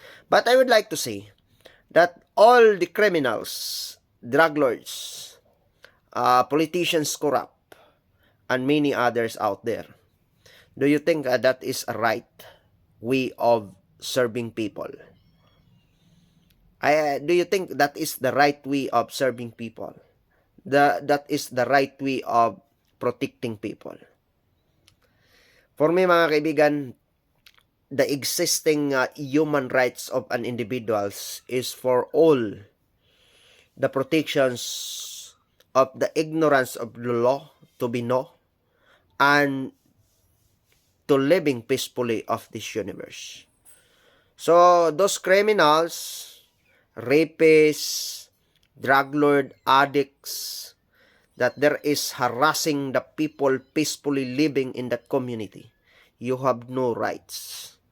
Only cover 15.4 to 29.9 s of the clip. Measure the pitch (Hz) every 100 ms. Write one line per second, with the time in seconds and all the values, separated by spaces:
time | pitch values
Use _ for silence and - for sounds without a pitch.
15.4 | _ _ _ _ _ _ _ _ _ _
16.4 | _ _ _ _ 131 151 151 139 147 175
17.4 | 170 202 180 131 147 - 156 - 127 120
18.4 | 147 143 135 139 131 117 113 - 135 120
19.4 | 120 - 113 - - - _ _ _ _
20.4 | _ _ - 139 143 87 143 143 - 143
21.4 | - 123 120 139 139 - 139 131 - 117
22.4 | 117 98 _ _ _ _ 123 - 135 _
23.4 | 120 107 104 - - - _ _ _ _
24.4 | _ _ _ _ _ _ _ _ _ _
25.4 | _ _ _ - 151 175 185 170 165 151
26.4 | 156 147 147 147 131 107 _ _ _ _
27.4 | _ _ _ _ - 135 135 143 113 -
28.4 | 170 - 160 151 147 131 131 - 139 143
29.4 | 151 147 127 131 127